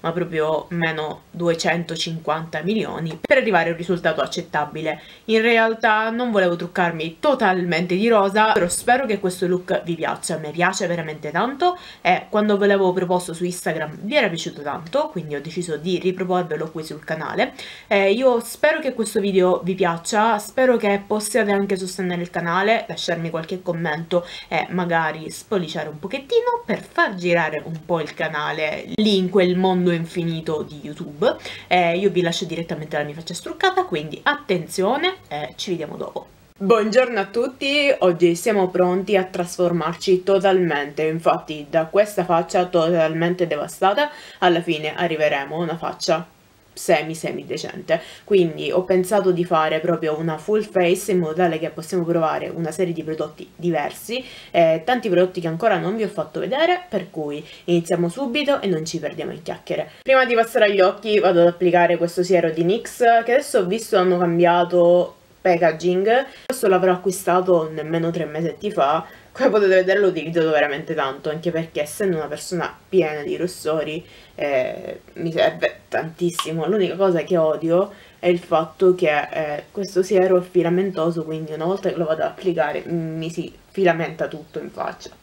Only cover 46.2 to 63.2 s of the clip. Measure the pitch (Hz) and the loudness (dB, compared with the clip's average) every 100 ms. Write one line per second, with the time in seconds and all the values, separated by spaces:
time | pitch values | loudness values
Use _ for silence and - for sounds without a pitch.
46.2 | 175 _ _ _ _ - - 160 156 165 | -2 _ _ _ _ -12 2 2 2 -6
47.2 | - - - - - - - 156 - - | -6 -8 -8 -8 -8 -12 -2 -2 -2 -20
48.2 | - 202 170 151 151 175 185 185 180 208 | 2 4 4 0 -2 -2 2 0 2 2
49.2 | 190 175 175 165 156 156 175 165 160 151 | 2 2 2 2 2 0 0 0 0 -2
50.2 | 165 156 - 214 208 190 175 185 - 185 | -2 -4 0 0 0 2 2 2 2 0
51.2 | 160 160 180 160 160 - - 185 165 170 | 0 0 0 0 -4 -8 -4 -4 0 0
52.2 | 156 147 151 - 165 170 180 165 156 156 | 2 -2 -6 -6 -6 -2 -2 -2 -6 -6
53.2 | 156 - 185 - 170 160 147 - - 240 | -6 -8 -20 -6 -2 0 -2 -8 -8 -8
54.2 | 254 - - 170 165 160 160 247 226 175 | -8 -18 -4 2 4 4 2 0 2 2
55.2 | 185 185 165 165 226 185 165 226 214 208 | 2 0 -6 0 2 2 0 -2 -4 -4
56.2 | 156 160 156 262 330 359 - 208 175 - | -6 -6 -4 0 2 0 -2 -6 -6 -8
57.2 | 147 147 - - - 175 165 170 170 208 | -6 -8 -12 -16 0 0 2 0 0 -2
58.2 | 269 262 285 277 196 160 160 170 147 - | -2 -2 0 0 0 -2 -4 -6 -6 -8
59.2 | 147 - - - - 156 147 - - 262 | -10 -10 -10 -12 -6 -6 -6 -8 2 4
60.2 | 247 233 226 240 214 202 180 - 220 208 | 6 4 4 4 4 6 4 4 0 4
61.2 | 185 175 175 170 180 175 170 170 170 185 | 4 6 6 6 4 6 4 4 0 0
62.2 | 180 180 165 160 170 226 233 - 240 233 | 2 4 4 2 2 2 -2 2 4 6